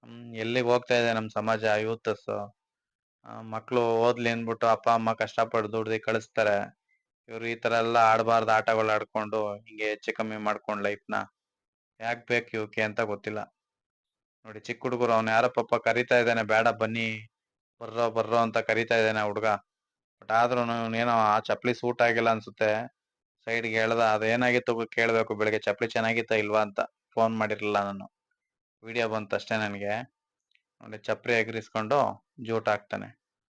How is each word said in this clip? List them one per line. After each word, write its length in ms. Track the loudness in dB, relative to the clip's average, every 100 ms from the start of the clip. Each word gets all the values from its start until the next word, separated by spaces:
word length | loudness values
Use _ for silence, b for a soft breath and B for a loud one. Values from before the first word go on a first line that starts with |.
ಹ್ಮ್, 320 | -20 -18 -14
ಎಲ್ಲಿಗೆ 320 | -6 -2 0 4
ಹೋಗ್ತಾ 280 | 2 4
ಇದೆ 180 | 2 2
ನಮ್ 160 | 0 -2
ಸಮಾಜ, 360 | -4 0 0
ಯೂತ್ಸ್? 840 | 2 0 0 -4 -4 -4 -4 -8 -8 _ _ _ _ _ _ _
ಆ, 160 | -18 -16
ಮಕ್ಳು 400 | -10 -12 -2 0
ಓದ್ಲಿ 500 | 2 4 4 2 0
ಅಂದ್ಬಿಟ್ಟು 360 | -2 -4 0 2
ಅಪ್ಪ 240 | 4 4
ಅಮ್ಮ 220 | 2 2
ಕಷ್ಟಪಟ್ಟು 600 | -2 -2 -2 0 0 -2
ದುಡ್ದು 300 | -4 -2 -4
ಕಳಿಸ್ತಾರೆ. 800 | -2 -2 -2 0 2 2 -2 _ _ _ _ _ _
ಇವ್ರು 180 | -10 -8
ಈ 80 |
ತರ 180 | -4 0
ಎಲ್ಲ 240 | 2 2 4
ಆಡ್ಬಾರ್ದು 560 | 6 6 4 2 4
ಆಟಗಳು 380 | 2 2 0 2
ಆಡ್ಕೊಂಡು 640 | 0 -2 -6 -4 -4 -4
ಹಿಂಗೆ 340 | -6 -14 -6 -4
ಹೆಚ್ಚು 260 | -4 -6
ಕಮ್ಮಿ 220 | -6 -6 -4
ಮಾಡ್ಕೊಂಡು 480 | -4 -4 -4 -4
ಲೈಫ್ನ 300 | -4 -6 _ -6 -6 _ _ _ _ _ _ _
ಯಾಕ್ 260 | -8 -8 -2
ಬೇಕು 240 | -2 -2
ಇವಕ್ಕೆ 280 | -8 -6 -4
ಅಂತ 180 | -4 -2
ಗೊತ್ತಿಲ್ಲ. 560 | -4 -4 -8 -10 -12 _ _ _ _ _ _ _ _ _ -20
ನೋಡಿ, 140 | -18
ಚಿಕ್ಕ 220 | -12 -8
ಹುಡುಗರು, 300 | -6 -2 2
ಅವ್ನು 180 | 2 4
ಯಾರೋ 180 | 2 2
ಪಾಪ 260 | 0 0
ಕರೀತಾ 440 | 0 2 0 4 4
ಇದ್ದಾನೆ, 240 | 4 2
"ಬೇಡ 260 | 2 4 4
ಬನ್ನಿ, 600 | 2 -2 -2 -6 -8 -14 _ _ _ _ _
ಬರ್ರೋ 300 | -10 -2 0
ಬರ್ರೋ" 260 | 0 2 2
ಅಂತ 220 | 2 0
ಕರೀತಾ 380 | 0 0 2 2
ಇದ್ದಾನೆ 260 | 2 2
ಹುಡುಗ. 240 | -2 -2 0 -2 _ _ _ _ _ _
But 120 | -2
ಆದ್ರೂನು 500 | 2 2 2 -2 -2
ಇವ್ನೇನೋ 280 | -2 -2 2
ಆ 280 | 4 4 2
ಚಪ್ಲಿ 360 | 0 -2 -2
ಸೂಟ್ 280 | -2 -2 2
ಆಗಿಲ್ಲ 280 | 2 4 2
ಅನ್ಸುತ್ತೆ, 680 | 0 -4 -2 0 0 -4 _ _ _ _ _
ಸೈಡ್‌ಗೆ 300 | -6 -4 -2
ಎಳ್ದ. 180 | 0 0
ಅದೇನಾಗಿತ್ತು 960 | 2 2 2 2 2 2 0 0 -4 -2
ಕೇಳ್ಬೇಕು, 480 | 0 2 2 0
ಬೆಳಿಗ್ಗೆ 260 | 0 0 0
ಚಪ್ಲಿ 280 | -2 -2 -2
ಚೆನ್ನಾಗಿತ್ತಾ 460 | -2 0 -2 0
ಇಲ್ವಾ 260 | 0 2 0
ಅಂತ. 200 | 0 -2 -6 _ _
ಫೋನ್ 240 | 0 0 0
ಮಾಡಿರ್ಲಿಲ್ಲ 460 | -2 -2 -2 -2
ನಾನು, 280 | -2 -6 -14 _ _ _ _ _ _ _
ವಿಡಿಯೋ 260 | -10 -4 -2
ಬಂತಷ್ಟೇ 480 | -2 -4 -6 -4 -4
ನನಗೆ. 640 | -4 -6 -6 -6 -8 _ _ _ _ _ _ _
ನೋಡಿ, 160 | -18 -16
ಚಪ್ಲಿ 340 | -6 -6 0
ಎಗರಿಸ್ಕೊಂಡು 920 | 0 0 -4 -6 -6 0 0 0 -4 _ -18
ಜೂಟ್ 280 | -6 -4 0
ಹಾಕ್ತಾನೆ. 520 | -2 _ -10 -10 -18 _ _ _